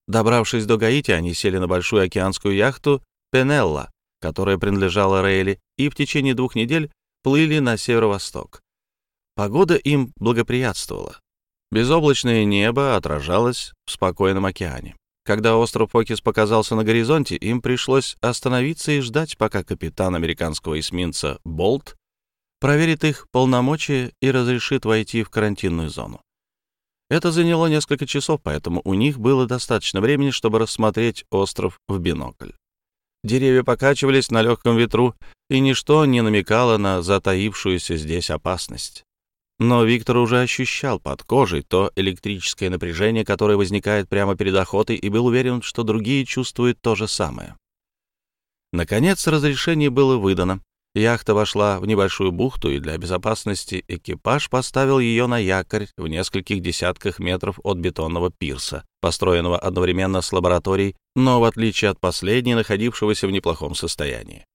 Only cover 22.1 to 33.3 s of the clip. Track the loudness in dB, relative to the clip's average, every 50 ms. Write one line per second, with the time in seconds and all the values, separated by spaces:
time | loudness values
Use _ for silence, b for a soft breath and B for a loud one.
22.1 | _ _ _ _ _ _ _ _ _ _ 0 2 2 4 4 2 2 2 0 0
23.1 | -2 -2 -6 -4 0 2 4 4 4 4 2 2 0 -2 -2 -2 -2 -2 -4 -6
24.1 | -6 _ 0 0 2 2 2 2 0 -2 -2 -2 -2 -2 0 0 0 0 0 0
25.1 | -2 -2 -4 -2 -2 0 0 0 0 -2 -2 -2 -2 -2 -4 -6 -8 -10 -12 -12
26.1 | -14 -16 _ _ _ _ _ _ _ _ _ _ _ _ _ _ _ _ _ _
27.1 | -2 0 0 0 2 2 2 2 2 2 2 2 2 0 0 0 -2 -4 -2 -4
28.1 | -4 -4 -2 -2 -2 -2 -2 -4 -6 -4 -4 -4 -4 -4 -2 0 0 2 2 0
29.1 | 0 0 2 2 4 4 2 0 -2 -4 -2 -2 -2 -2 -2 -2 -2 0 2 2
30.1 | 2 2 2 0 0 0 0 0 2 2 0 0 -2 0 0 0 2 2 0 -2
31.1 | -2 -4 -8 _ -2 0 0 -2 -2 -4 -4 -4 -6 -8 _ -6 -6 -4 -2 -2
32.1 | -4 -4 -6 -10 -12 _ -18 -18 -18 _ _ _ _ _ _ _ _ _ _ _
33.1 | _ _ -4 -2